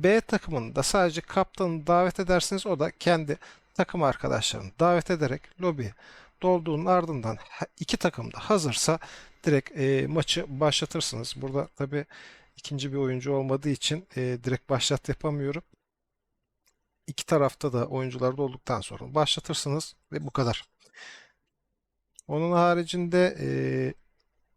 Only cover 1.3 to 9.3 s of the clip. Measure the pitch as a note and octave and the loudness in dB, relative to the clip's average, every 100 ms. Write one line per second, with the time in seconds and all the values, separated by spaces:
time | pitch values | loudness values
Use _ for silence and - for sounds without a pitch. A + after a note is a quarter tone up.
1.3 | F#3+ F#3 - F#3 E3 D3 F3 F3+ - F3 | 0 0 0 -2 0 4 4 4 2 2
2.3 | F3+ - - G#3 D#3 D#3+ - F3 E3+ D3 | 2 2 -2 -2 0 0 0 2 2 2
3.3 | - - - _ - F3 F3 C#3+ - C3+ | -6 -10 -20 _ -2 -2 2 0 2 0
4.3 | A#2 - - G2 - E3+ F3 - F3 C#3 | 0 -2 -4 -6 2 4 4 2 0 0
5.3 | C3+ - - F3+ D3 A2 - - - - | -2 -10 -6 -2 -2 -6 -10 -20 -20 -20
6.3 | _ F3+ F3+ D#3+ D3+ F#3 F3+ E3 C#3+ A2+ | _ 2 2 2 -2 2 2 2 -2 -4
7.3 | A2+ - - - - - - F3 - A#2 | -6 -10 -10 -10 -8 -4 0 0 -2 -8
8.3 | - - G#3+ D3+ A#2 - D#3+ - - - | -8 0 2 2 0 0 0 -2 -20 -20